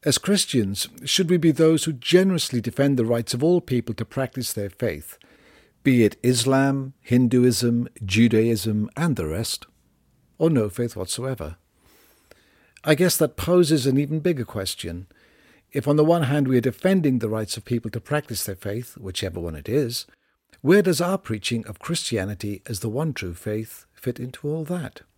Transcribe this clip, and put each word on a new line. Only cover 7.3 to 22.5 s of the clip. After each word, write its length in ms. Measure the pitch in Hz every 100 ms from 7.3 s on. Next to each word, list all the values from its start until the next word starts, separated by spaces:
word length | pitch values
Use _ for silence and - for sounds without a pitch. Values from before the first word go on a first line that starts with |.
| 127 127 117 120 120 120 - 101
Judaism, 840 | 104 117 110 113 113 113 104 107 -
and 200 | 165 127
the 100 | 78
rest, 400 | 80 117 - - _ _ _ _ _ _ _
or 100 | 165
no 180 | 143 107
faith 260 | - 120 -
whatsoever? 600 | 92 - 131 127 76 85 _ _ _ _ _ _ _ _ _ _ _ _
I 100 | 156
guess 240 | 147 180 -
that 180 | 151 -
poses 520 | - 180 165 156 123
an 100 | 135
even 220 | 147 156
bigger 260 | 165 151 113
question. 600 | 107 98 - 90 87 95 _ _ _ _ _ _
If 160 | 143 135
on 80 | 147
the 100 | 156
one 180 | 170
hand 240 | 139 147 135
we 80 | 127
are 60 |
defending 560 | 120 120 185 190 147 127
the 120 | 110
rights 280 | 110 107 -
of 80 | -
people 240 | 120 117
to 100 | 113
practice 460 | - 147 - 104 -
their 100 | 95
faith, 400 | 104 107 123 -
whichever 440 | 101 92 98 90
one 160 | 85 76
it 120 | 71
is, 380 | 127 127 120 - _ _ _ _ _
where 220 | 131 196
does 180 | 185 147
our 160 | 170 190
preaching 480 | - 110 - 117 107
of 140 | 104
Christianity 800 | - 170 - 110 95 101 101